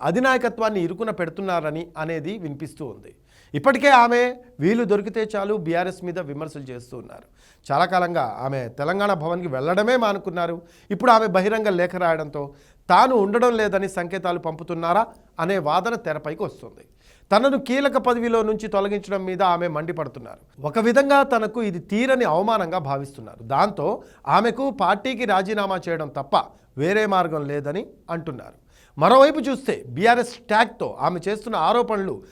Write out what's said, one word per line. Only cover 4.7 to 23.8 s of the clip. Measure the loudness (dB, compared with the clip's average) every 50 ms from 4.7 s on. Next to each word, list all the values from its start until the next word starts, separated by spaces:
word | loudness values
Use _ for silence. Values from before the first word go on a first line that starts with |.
| 2 2 2 2
దొరికితే | 0 0 0 -4 -4 -6 -4 -4 -4
చాలు | -4 -2 -2 -2 -4 -2
బీఆర్ఎస్ | -2 -2 -2 -2 -2 -6 -8 -10
మీద | -8 -8 -8 -8 -8
విమర్శలు | -10 -10 -10 -12 -12 -16 -14 -14
చేస్తూ | -14 -16 -16 -16 -16 -16 -16
ఉన్నారు. | -16 -20 -20 -20 _ _ _ _ _ _ _ -6
చాలా | 0 2 2 2 4 2
కాలంగా | 0 0 0 0 -2 -2 -2 -4 -6 -6
ఆమె | -4 -4 -4 -6 -8 -6 -6
తెలంగాణ | -4 -2 0 0 0 0 0 0 -2
భవన్కి | -4 -4 -4 -4 -4 -4
వెళ్ళడమే | -4 -2 0 0 2 2 2 2 2 2
మానుకున్నారు. | 0 0 -2 -6 -8 -6 -4 -4 -4 -6 -8 -12 -18 -20 -16 _ -8 -4
ఇప్పుడు | 2 4 6 6
ఆమె | 6 4 2 2
బహిరంగ | 2 2 2 0 0 0 0 0 0
లేఖ | 0 0 -2 -2 0
రాయడంతో | 0 0 -2 -4 -8 -8 -10 -10 -10 -14 -20 -20 _ _ _ _ 4
తాను | 6 6 6 6 4 2 2
ఉండడం | 2 2 2 4 4 2 2
లేదని | 0 0 0 -2 -2 -2 -4
సంకేతాలు | -6 -6 -6 -6 -6 -4 -4 -4 -4 -6
పంపుతున్నారా | -8 -8 -8 -10 -8 -8 -4 0 2 2 2 2 0 -4 -20 _ _ _ -4 -2
అనే | -2 -2 0 0 2
వాదన | 0 0 0 0 -4 -4 -4
తెరపైకి | -6 -6 -6 -6 -8 -8 -6 -6
వస్తుంది. | -8 -8 -12 -20 -20 -20 -20 -20 _ _ _ _ _ _ _ _ 4
తనను | 4 6 6 4 2 0 0
కీలక | 0 0 2 2 2 2 2 2
పదవిలో | 2 0 0 0 0 2 2 2 0
నుంచి | -2 -2 -4 -2 -2
తొలగించడం | 0 0 0 -2 -4 -4 -4 -6 -4 -4
మీద | -4 -2 2 2 2 2
ఆమె | 2 0 -2 -4
మండిపడుతున్నారు. | -4 -6 -6 -6 -6 -6 -8 -10 -14 -18 -18 -20 -20 _ _ _ -8 -6 -2
ఒక | 0 2 4
విధంగా | 4 6 6 6 6 6 4 4 4 2
తనకు | 0 0 -2 -4 -4 -4 -4
ఇది | -4 -6 -6 -4
తీరని | -2 0 2 2 2 2 2 2 2
అవమానంగా | 2 2 2 0 0 -2 -2 -4 -6 -4
భావిస్తున్నారు. | -4 -4 -6 -6 -10 -14 -18 -20 -20 -18 -14 -6 -2 2
దాంతో | 2 2 2 0 -2